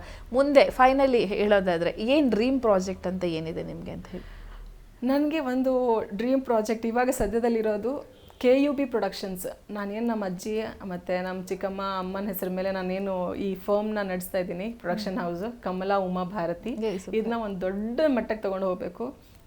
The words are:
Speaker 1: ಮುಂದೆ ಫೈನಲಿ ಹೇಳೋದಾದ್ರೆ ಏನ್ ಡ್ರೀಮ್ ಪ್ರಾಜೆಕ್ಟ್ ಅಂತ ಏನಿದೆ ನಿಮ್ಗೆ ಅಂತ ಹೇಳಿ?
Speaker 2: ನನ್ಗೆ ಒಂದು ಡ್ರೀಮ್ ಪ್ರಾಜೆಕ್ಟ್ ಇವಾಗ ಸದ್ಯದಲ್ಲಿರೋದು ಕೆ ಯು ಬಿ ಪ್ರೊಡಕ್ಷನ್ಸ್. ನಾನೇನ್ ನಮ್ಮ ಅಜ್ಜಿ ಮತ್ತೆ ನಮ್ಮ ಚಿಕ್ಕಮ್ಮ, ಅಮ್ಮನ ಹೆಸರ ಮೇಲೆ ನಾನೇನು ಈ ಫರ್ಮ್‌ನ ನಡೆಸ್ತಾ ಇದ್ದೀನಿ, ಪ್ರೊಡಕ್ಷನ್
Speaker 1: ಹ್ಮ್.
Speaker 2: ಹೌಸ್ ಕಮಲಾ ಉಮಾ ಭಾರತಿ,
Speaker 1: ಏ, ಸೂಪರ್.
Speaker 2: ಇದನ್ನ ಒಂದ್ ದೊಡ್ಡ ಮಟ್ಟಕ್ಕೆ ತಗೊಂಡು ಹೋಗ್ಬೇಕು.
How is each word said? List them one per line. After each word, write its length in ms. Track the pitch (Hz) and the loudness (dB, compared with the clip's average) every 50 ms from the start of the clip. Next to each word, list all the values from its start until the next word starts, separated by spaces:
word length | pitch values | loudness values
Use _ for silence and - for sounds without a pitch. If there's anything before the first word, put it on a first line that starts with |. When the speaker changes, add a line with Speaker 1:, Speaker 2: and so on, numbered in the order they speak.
| - - - - - - 226 | -4 -8 -14 -16 -12 -2 2
Speaker 1:
ಮುಂದೆ 360 | 254 277 294 277 277 196 - | 2 4 8 8 8 8 8
ಫೈನಲಿ 560 | - - 254 262 269 277 277 269 247 233 170 | 8 8 8 8 8 6 6 6 6 4 4
ಹೇಳೋದಾದ್ರೆ 720 | 190 208 - 208 208 202 202 190 185 170 165 170 170 - | 2 2 2 4 6 6 6 6 4 2 2 2 0 0
ಏನ್ 340 | - 214 240 277 320 294 247 | 0 2 4 4 6 6 4
ಡ್ರೀಮ್ 300 | 214 208 233 262 277 262 | 4 4 2 2 2 2
ಪ್ರಾಜೆಕ್ಟ್ 460 | 254 220 196 185 185 196 185 - - | 4 4 4 4 2 0 -6 -4 -4
ಅಂತ 160 | 180 185 185 180 | -4 -2 -2 -2
ಏನಿದೆ 400 | 175 165 156 160 160 175 170 165 | -2 -2 -2 -4 -4 -6 -6 -6
ನಿಮ್ಗೆ 280 | 160 156 165 - - | -8 -8 -10 -10 -10
ಅಂತ 160 | 170 175 - | -10 -12 -12
ಹೇಳಿ? 160 | - 185 170 - - - - - - - - - - - - - - - - 240 | -12 -12 -12 -12 -14 -16 -16 -16 -16 -16 -16 -16 -16 -18 -20 -20 -20 -12 -4 -2
Speaker 2:
ನನ್ಗೆ 360 | 254 269 285 302 294 302 320 | 0 2 2 2 2 0 0
ಒಂದು 640 | 277 254 254 262 254 262 262 254 254 240 226 214 - - 202 | 0 0 0 0 0 2 2 2 2 2 2 2 0 -2 -4
ಡ್ರೀಮ್ 280 | 196 226 254 269 269 | -2 0 2 2 0
ಪ್ರಾಜೆಕ್ಟ್ 440 | 262 - 233 214 214 240 226 233 - | 2 2 0 2 2 0 -2 -2 -2
ಇವಾಗ 240 | 226 220 240 247 254 | -2 0 2 2 2
ಸದ್ಯದಲ್ಲಿರೋದು 1120 | 262 - 226 196 214 233 226 247 233 220 214 220 208 208 208 240 285 285 - - - - - - - - | 2 0 0 0 0 0 0 2 2 2 0 0 -2 -2 -2 -4 -4 -6 -8 -14 -20 -20 -20 -20 -10 0
ಕೆ 240 | - 247 262 277 277 | 4 6 6 6 4
ಯು 100 | 294 277 | 2 2
ಬಿ 120 | 277 277 | 0 -2
ಪ್ರೊಡಕ್ಷನ್ಸ್. 640 | 240 - 214 202 190 190 - 220 190 185 180 - - - - - - | 0 0 0 0 -2 -4 -6 -8 -8 -8 -6 -8 -8 -10 -10 -12 -10
ನಾನೇನ್ 380 | 208 208 202 202 202 220 233 | -8 -6 -6 -6 -4 -2 -2
ನಮ್ಮ 180 | 240 226 214 202 | 0 0 0 -2
ಅಜ್ಜಿ 360 | 190 180 180 - 220 214 220 220 226 - - - | -4 -6 -6 -6 -4 -4 -4 -4 -6 -8 -10 -10
ಮತ್ತೆ 360 | 196 180 180 180 - 185 180 | -8 -8 -8 -4 -2 -2 -2
ನಮ್ಮ 240 | 185 185 185 190 180 | -2 -4 -6 -6 -6
ಚಿಕ್ಕಮ್ಮ, 360 | 185 190 185 - 190 196 196 196 196 190 190 | -6 -6 -4 -4 -4 -4 -4 -4 -4 -2 -2
ಅಮ್ಮನ 280 | 185 185 190 196 202 | -4 -4 -4 -4 -4
ಹೆಸರ 220 | 214 185 - 196 185 | -4 -4 -4 -4 -4
ಮೇಲೆ 220 | 180 185 185 196 | -2 -2 -2 -2
ನಾನೇನು 640 | 190 190 185 185 185 190 196 196 190 185 180 185 - | -2 -2 -2 -2 -2 -2 -2 -2 -2 -2 -2 -4 -4
ಈ 200 | - 202 196 190 | -4 -4 -4 -4
ಫರ್ಮ್‌ನ 420 | 190 - - 202 208 214 214 214 208 | -4 0 0 0 2 2 0 -2 -2
ನಡೆಸ್ತಾ 360 | 202 190 180 185 180 - - | -2 -2 -4 -6 -6 -4 -4
ಇದ್ದೀನಿ, 320 | 190 180 185 170 175 196 226 | -4 -2 -4 -6 -6 -6 -8
ಪ್ರೊಡಕ್ಷನ್ 480 | 233 - - 175 175 - - 202 190 | -8 -8 -4 -4 -4 -2 -2 -4 -4
Speaker 1:
ಹ್ಮ್. 80 | 240 180 | -2 -2
Speaker 2:
ಹೌಸ್ 380 | 175 170 175 202 240 240 - - | -4 -4 -4 -6 -6 -8 -8 -6
ಕಮಲಾ 320 | 190 185 185 185 196 202 | -6 -4 -2 0 2 2
ಉಮಾ 280 | 196 190 180 185 180 185 | 2 2 0 0 -2 -2
ಭಾರತಿ, 460 | 180 202 208 170 165 170 170 - 220 | -2 -2 -2 -2 -2 -4 -4 -6 -6
Speaker 1:
ಏ, 280 | 254 214 220 214 185 | -4 -2 -2 -2 -2
ಸೂಪರ್. 180 | 185 - 190 202 | -4 -6 -2 -2
Speaker 2:
ಇದನ್ನ 180 | 220 214 226 233 | -2 0 0 -2
ಒಂದ್ 280 | 233 220 208 196 180 | -4 -4 -6 -4 -4
ದೊಡ್ಡ 380 | 185 185 196 202 214 226 240 294 311 | -4 -2 -2 -2 -4 -2 2 2 4
ಮಟ್ಟಕ್ಕೆ 360 | 302 262 226 - - 220 214 214 | 4 4 2 0 0 -4 -2 -2
ತಗೊಂಡು 240 | 196 190 190 190 | -2 -2 0 0
ಹೋಗ್ಬೇಕು. 480 | 185 180 196 202 175 - - 240 262 - - - - - - - | 0 0 -2 -4 -8 -6 -8 -10 -10 -10 -14 -20 -20 -20 -20 -20